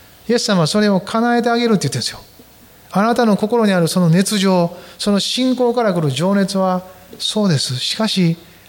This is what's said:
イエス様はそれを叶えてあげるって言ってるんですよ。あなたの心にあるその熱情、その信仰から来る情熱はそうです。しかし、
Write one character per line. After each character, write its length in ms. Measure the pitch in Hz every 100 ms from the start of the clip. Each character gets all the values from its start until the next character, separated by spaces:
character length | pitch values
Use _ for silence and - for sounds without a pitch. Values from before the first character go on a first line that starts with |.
| - - -
イ 60 |
エ 60 | 233
ス 60 | -
様 160 | 190
は 60 | 151
そ 120 | 214
れ 100 | 208
を 100 | 190
叶 380 | 202 226 240 240
え 40 |
て 80 | 233
あ 80 | 233
げ 100 | 240
る 60 |
っ 40 | 202
て 100 | 135
言 20 |
っ 20 |
て 60 | 123
る 20 |
ん 20 |
で 0 |
す 80 | -
よ。 100 | - - - - - - - -
あ 120 | 185
な 120 | 220 240
た 100 | 226
の 120 | 190
心 280 | 208 233 214
に 60 |
あ 80 | 185
る 80 | 160
そ 120 | 185
の 100 | 170
熱 280 | 170 196 214
情、 380 | 190 185 170 - - -
そ 140 | 208
の 80 | 196
信 360 | - - 254 254
仰 180 | 240
か 100 | 240
ら 100 | 220
来 80 | 175
る 100 | 151
情 240 | 131 180 202
熱 220 | 190 196
は 260 | 185 185 180 - - -
そ 260 | - 214 202
う 40 |
で 80 | 143
す。 200 | - 127
し 180 | - -
か 120 | 220
し、 300 | 196 170 165 - -